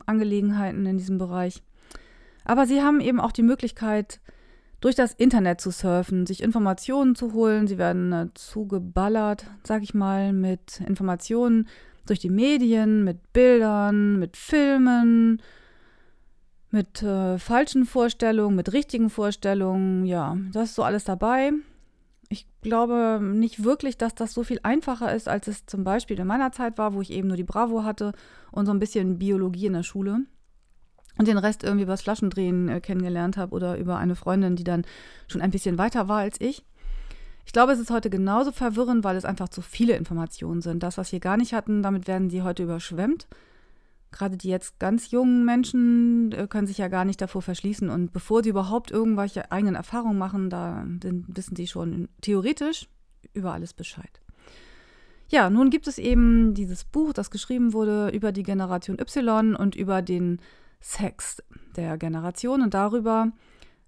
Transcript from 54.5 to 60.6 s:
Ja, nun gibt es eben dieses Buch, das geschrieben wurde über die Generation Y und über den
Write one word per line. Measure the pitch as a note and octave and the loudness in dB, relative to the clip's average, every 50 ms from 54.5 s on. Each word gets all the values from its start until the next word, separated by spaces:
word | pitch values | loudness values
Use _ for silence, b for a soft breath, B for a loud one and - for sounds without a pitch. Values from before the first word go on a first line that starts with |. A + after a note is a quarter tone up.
| b b b b b b b b b b b b b b b b | b b b b b b b b b b b b b b b b
Ja, | D4+ C#4+ G3+ F3+ | 2 4 4 6
nun | G3+ A#3 C4 C4+ | 6 6 6 4
gibt | A#3+ D4+ - D4+ | 4 2 -2 -4
es | C4 - | -8 -4
eben | - A#3+ B3 A#3+ A#3+ A#3 A#3 A3+ A3+ A3 G3+ | 0 2 4 6 6 8 8 6 6 4 2
dieses | G3+ G3 F3+ F3+ - - | 0 -4 -6 -6 -8 -10
Buch, | - - D4 D#4 D4+ C#4+ | -6 -2 -2 -2 0 -2
das | - G3+ - | -4 -6 -6
geschrieben | - G3+ - - B3+ B3 A#3+ A#3 G#3+ | -8 -12 -8 -6 -2 0 0 0 2
wurde | A3 A3 G#3+ G#3+ G#3 G#3 G3+ | 0 0 0 0 0 0 -2
über | - G#3+ G#3 G#3+ F#3+ | -2 -2 -4 -2 -4
die | G3+ F#3 | -4 -4
Generation | F#3+ G3+ F#3+ F#3+ F3+ F#3 F3+ - - F#3+ - | -4 -2 -2 -2 -2 -4 -6 -4 -6 -6 -8
Y | B3+ - - C#4+ B3 A3+ A3 A3 A3 A3 G3+ | -8 -6 -4 -2 0 2 2 4 4 2 2
und | - G3 G3+ - | 2 0 -2 -2
über | - G3 F#3+ G3 F#3+ | -2 -4 -2 -2 -2
den | F#3 F3 F3+ F3 F3 F3 F3 F3 b b b b | 0 -2 -2 0 0 0 -2 -4 b b b b